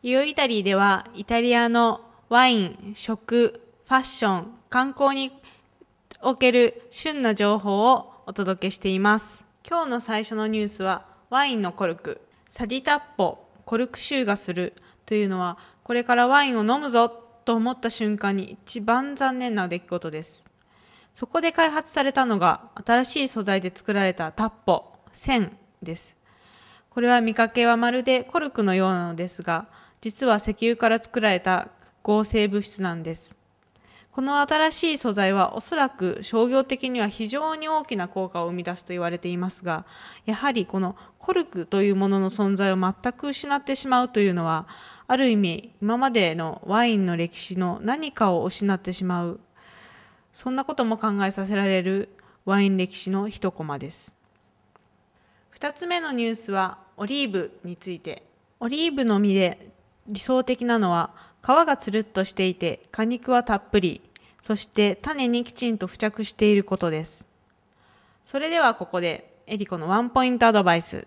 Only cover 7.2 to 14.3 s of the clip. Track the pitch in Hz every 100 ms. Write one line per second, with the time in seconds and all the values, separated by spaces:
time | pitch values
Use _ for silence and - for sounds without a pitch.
7.2 | 240 202 208 208 196 196 226 262 - -
8.2 | - 185 190 185 190 - 196 185 202 214
9.2 | - - _ _ - 339 311 240 233 214
10.2 | 220 214 214 220 208 208 190 180 - _
11.2 | _ 262 285 233 190 - 190 170 - -
12.2 | _ _ _ - 233 254 262 294 294 -
13.2 | 180 - - _ - 226 247 - - 277
14.2 | 233